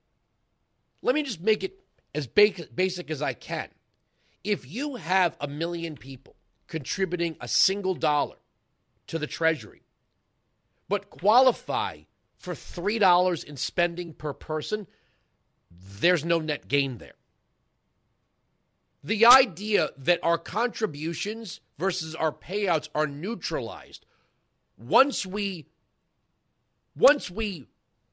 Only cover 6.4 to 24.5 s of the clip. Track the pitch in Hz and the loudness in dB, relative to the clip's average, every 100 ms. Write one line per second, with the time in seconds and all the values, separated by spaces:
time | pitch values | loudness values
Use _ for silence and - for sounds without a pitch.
6.4 | _ _ _ 160 - - 185 165 170 - | _ _ _ -8 -6 -4 -2 0 -2 -4
7.4 | 123 - - 202 185 156 156 147 123 - | -4 0 2 0 -2 0 2 2 0 -4
8.4 | _ _ _ _ _ _ - 160 143 - | _ _ _ _ _ _ -8 -6 -4 0
9.4 | 165 151 101 - _ _ _ _ _ _ | 0 0 -6 -18 _ _ _ _ _ _
10.4 | _ _ _ _ - 196 - - 190 233 | _ _ _ _ -4 -4 -4 0 4 6
11.4 | 262 - - 127 101 78 - _ _ _ | 6 4 -2 -2 -2 -6 -16 _ _ _
12.4 | 180 160 - - 185 226 190 180 185 170 | -8 -8 -8 -6 -4 4 6 6 4 0
13.4 | - 143 - - 175 170 170 156 151 135 | -6 -8 -4 0 0 -2 -10 -8 -8 -8
14.4 | - 156 - 214 196 _ _ _ _ _ | -6 -6 -4 -6 -6 _ _ _ _ _
15.4 | _ _ _ 87 95 101 170 175 165 165 | _ _ _ -20 -16 0 2 2 2 0
16.4 | 156 143 95 143 135 120 - - _ _ | 0 -6 0 0 0 -4 -12 -20 _ _
17.4 | _ _ _ _ _ _ _ _ _ _ | _ _ _ _ _ _ _ _ _ _
18.4 | _ _ _ _ _ _ 143 208 226 269 | _ _ _ _ _ _ -4 4 8 8
19.4 | 240 160 208 202 151 139 135 170 165 165 | 6 -2 0 2 0 0 0 2 2 0
20.4 | - 202 240 - 208 143 160 165 202 220 | -2 -2 -2 -2 -4 -2 -6 -4 -6 -6
21.4 | 220 - _ - 185 - 160 160 160 135 | -10 -14 _ -4 -2 -2 -6 -2 -2 -2
22.4 | - 208 196 160 - 151 151 143 190 208 | -6 -2 0 0 0 -2 -2 -4 -6 -6
23.4 | - 151 113 82 65 - _ _ _ _ | -4 -4 -6 -10 -14 -20 _ _ _ _
24.4 | _ | _